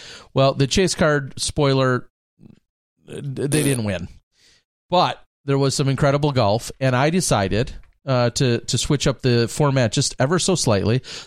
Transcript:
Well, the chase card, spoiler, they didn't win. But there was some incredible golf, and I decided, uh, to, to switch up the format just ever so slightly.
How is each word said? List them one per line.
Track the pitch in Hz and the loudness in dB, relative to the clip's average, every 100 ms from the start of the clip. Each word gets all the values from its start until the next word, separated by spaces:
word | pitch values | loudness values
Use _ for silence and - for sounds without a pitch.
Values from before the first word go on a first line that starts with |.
| - - - | -20 -20 -6
Well, | 131 135 | 0 2
the | 131 135 | 2 0
chase | - 185 | 0 0
card, | - 160 147 135 - | 0 0 0 -4 -8
spoiler, | - - 139 135 131 123 - _ _ _ - - _ _ _ _ 78 | -6 -2 0 2 2 -2 -6 _ _ _ -20 -20 _ _ _ _ -16
they | 76 139 127 139 | -12 -8 -6 -2
didn't | 151 139 131 | 0 0 0
win. | 104 90 87 - _ _ _ _ _ _ _ | -2 -6 -8 -16 _ _ _ _ _ _ _
But | 175 139 123 _ _ | 0 0 -2 _ _
there | 139 139 | -2 0
was | 139 | 2
some | - 139 | 0 0
incredible | 131 147 143 151 | 2 2 2 2
golf, | 127 104 110 - - | 2 2 0 -4 -4
and | 131 127 | -2 0
I | 147 | 2
decided, | 180 - 113 98 98 131 - - _ 139 | 0 0 0 0 0 -2 -8 -18 _ -2
uh, | 127 120 | 0 0
to, | - 131 117 | 0 0 0
to | - 123 | -2 -4
switch | - 147 147 | 0 0 0
up | 131 | 0
the | 127 120 113 | 0 2 0
format | - 147 135 113 | 0 0 2 2
just | - - - | 0 -2 -2
ever | 131 170 | 0 2
so | - | 0
slightly. | 180 131 101 92 123 - - | 0 2 2 2 0 -4 -14